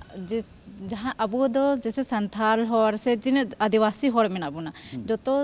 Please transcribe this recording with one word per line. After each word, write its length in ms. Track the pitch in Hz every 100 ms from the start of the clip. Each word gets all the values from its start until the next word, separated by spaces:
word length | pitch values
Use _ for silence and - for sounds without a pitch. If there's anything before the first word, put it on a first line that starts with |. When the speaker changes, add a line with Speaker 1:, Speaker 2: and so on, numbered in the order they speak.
| - 196
Speaker 1:
ᱡᱮ 180 | 180 226 214 - - 202
ᱡᱟᱦᱟᱸ 360 | 190 208 247 233
ᱟᱵᱚ 320 | 220 240 269
ᱫᱚ 160 | 254 277 277
ᱡᱮᱥᱮ 260 | 226 240
ᱥᱟᱱᱛᱟᱲ 520 | 262 220 202 208 220 220 226
ᱦᱚᱲ 260 | 233 220 214
ᱥᱮ 180 | 254 233
ᱛᱤᱱᱟᱹᱜ 380 | 254 269 247 -
ᱟᱹᱫᱤᱵᱟᱹᱥᱤ 540 | 214 220 214 208 285
ᱦᱚᱲ 120 | 233 214
ᱢᱮᱱᱟᱜ 240 | 185 151
ᱵᱚᱱᱟ, 200 | 151 160 -
Speaker 2:
ᱦᱩᱸ᱾ 220 | - - -
Speaker 1:
ᱡᱚᱛᱚ 280 | 220 - 277